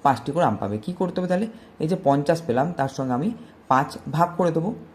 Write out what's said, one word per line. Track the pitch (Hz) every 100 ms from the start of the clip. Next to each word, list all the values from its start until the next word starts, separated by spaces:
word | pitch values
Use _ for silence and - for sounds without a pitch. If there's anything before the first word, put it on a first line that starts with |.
পাঁচটি | 139 127 - 143
করে | 160
আম | 104
পাবে। | 98 104 -
কী | 180
করতে | 185 180
হবে | 180
তাহলে? | 180 220 - - -
এই | 156
যে | 180 139
পঞ্চাশ | 139 147 165 165
পেলাম, | 120 151 175
তার | 135 -
সঙ্গে | 131 127
আমি | 175 240 - - -
পাঁচ | 131 143 - - 147
ভাগ | 175 170
করে | 175 160
দেবো | 170 247 -